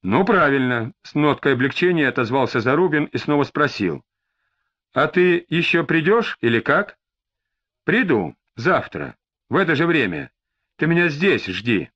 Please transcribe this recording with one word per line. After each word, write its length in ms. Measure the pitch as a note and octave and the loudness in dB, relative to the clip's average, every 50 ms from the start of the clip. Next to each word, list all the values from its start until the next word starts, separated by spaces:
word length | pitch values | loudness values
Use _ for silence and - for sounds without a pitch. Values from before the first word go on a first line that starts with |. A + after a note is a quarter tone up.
| - | -2
«Ну, 220 | F#2 G2+ C#3 F#3+ | 0 0 2 2
правильно», 680 | G#3+ G#3+ F#3 D#3+ C#3+ C#3 C#3 B2+ B2+ B2 A#2 A2+ A#2+ - _ _ | 4 4 4 4 4 2 2 0 0 -2 -2 -4 -6 -10 _ _
с 120 | - - | -6 -2
ноткой 400 | D3 D3 D3+ C3+ - - C#3+ C3+ | 0 2 2 0 0 0 0 0
облегчения 540 | B2 C3 C3+ B2+ - F3+ F3+ F3+ E3 D3 C3 | 2 0 -2 -2 0 0 0 2 2 0 0
отозвался 520 | - - B2 G#2+ A#2+ C#3 B2+ A2 - B2+ | 0 -2 -2 0 0 0 0 0 -2 -2
Зарубин 460 | G#2 B2+ C3+ D3+ F#3 F3 D3 D3+ D3 | 0 0 0 2 2 0 0 -2 -2
и 120 | - - C3 | -2 -6 -8
снова 260 | - - D3 C#3+ C#3 | -4 0 0 0 0
спросил. 600 | - _ D3 D3 C#3 - - G#2 F2 D#2 C2+ _ _ _ _ _ _ _ _ _ _ _ _ _ _ _ _ _ _ _ | -2 _ -2 -2 -2 -2 -2 -4 -4 -4 -6 _ _ _ _ _ _ _ _ _ _ _ _ _ _ _ _ _ _ _
«А 160 | B2+ C#3+ D#3 | -2 -2 0
ты 360 | - F3+ F3+ F3+ F3 F3 - _ | 2 2 2 2 2 0 -2 _
ещё 360 | D#3+ E3 E3+ - F#3 E3+ D#3+ | -4 -2 -2 0 0 0 0
придёшь 520 | C3 D#3+ E3 D#3 E3+ G#3 A#3 A3 - - _ | 0 -2 0 2 2 2 0 0 -4 -8 _
или 200 | - A#2 A#2 A2+ | -2 0 0 0
как?» 380 | A2 - D3 F3 G3+ - - _ _ _ _ _ _ _ _ _ _ _ _ _ _ _ _ _ _ | 0 2 0 0 0 -4 -10 _ _ _ _ _ _ _ _ _ _ _ _ _ _ _ _ _ _
«Приду, 520 | - D#3+ A#3 C4 F3+ C#3+ A2 F2+ D2+ - _ _ _ _ | -2 0 0 2 2 0 0 0 -4 -8 _ _ _ _
завтра, 600 | - A2+ E3 F#3 D3 - - - D#2+ D2 C2 A#1 _ _ _ _ _ _ _ | -4 -2 0 0 0 -2 -6 -10 -10 -10 -10 -12 _ _ _ _ _ _ _
в 80 | A2 | -2
это 180 | E3 F#3+ D#3+ D#3+ | 0 0 0 0
же 120 | C3 - | 0 0
время. 440 | E3 E3+ D#3 B2 F#2+ E2+ D2+ - B1+ _ _ _ _ _ _ _ _ _ | 0 2 0 0 -2 -4 -6 -10 -12 _ _ _ _ _ _ _ _ _
Ты 100 | _ - | _ 0
меня 220 | D#3 E3+ F3 F3 E3+ | 0 2 2 2 0
здесь 380 | D3 C#3+ F3 G3+ D3+ G#2 - | 0 0 0 2 0 0 -2
жди». 440 | - F#2 F#2 G#2 A#2+ A#2 F#2 D#2+ - _ | -6 -8 -6 -2 0 0 0 -2 -4 _